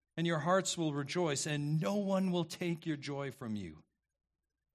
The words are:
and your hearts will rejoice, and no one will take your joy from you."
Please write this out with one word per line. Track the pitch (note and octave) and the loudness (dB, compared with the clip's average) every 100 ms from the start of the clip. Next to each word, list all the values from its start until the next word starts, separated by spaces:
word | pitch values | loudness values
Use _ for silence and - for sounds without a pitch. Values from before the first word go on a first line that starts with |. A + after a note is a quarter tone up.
| _ - | _ -2
and | E3+ | 0
your | D#3+ | 0
hearts | D3+ F#3+ F#3 - | 4 4 4 0
will | D#3+ | 0
rejoice, | C#3+ C#3 F3+ E3+ C#3 D#3+ | 0 -2 0 2 2 0
and | D3 D3 D#3 | -2 0 2
no | G3 G#3 | 2 0
one | G3 F#3+ F#3+ | 2 2 2
will | F3 E3+ | 2 0
take | - F3 E3 E3 | -2 -2 -2 -2
your | D3 | -4
joy | C3 C#3 C#3 | -4 -6 -6
from | - A#2+ G#2 | -6 -4 -4
you." | F2 D#2+ - _ _ _ _ _ _ _ _ | -6 -12 -20 _ _ _ _ _ _ _ _